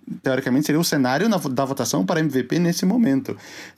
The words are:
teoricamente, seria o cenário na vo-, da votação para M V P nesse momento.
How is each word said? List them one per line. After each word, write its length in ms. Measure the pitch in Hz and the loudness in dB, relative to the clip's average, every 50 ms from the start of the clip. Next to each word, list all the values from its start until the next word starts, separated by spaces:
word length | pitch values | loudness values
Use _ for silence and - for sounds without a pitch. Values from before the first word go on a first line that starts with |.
| - - - - - | -12 -14 -14 -6 -2
teoricamente, 440 | 135 131 127 123 131 123 139 151 | -2 -2 0 0 0 2 2 2
seria 140 | - 147 156 | 2 2 2
o 40 | 170 | 2
cenário 440 | - - 147 127 123 131 147 196 226 | 2 2 2 2 2 2 2 2 2
na 100 | 208 180 | 2 0
vo-, 100 | 143 147 | 0 -2
da 160 | 127 127 139 | -2 -2 -2
votação 420 | 131 135 - 123 - - - 196 | -2 -2 -2 -2 -2 0 0 0
para 140 | 185 185 156 | 0 0 0
M 80 | 151 135 | 0 0
V 160 | 131 127 123 | 0 0 0
P 140 | - - 160 | 0 0 0
nesse 280 | 175 170 170 - - | 2 0 0 0 0
momento. 500 | 185 214 254 226 143 135 135 131 - 104 - - - - - - - - | 0 2 2 4 4 2 2 0 -4 -8 -10 -12 -16 -18 -18 -18 -20 -16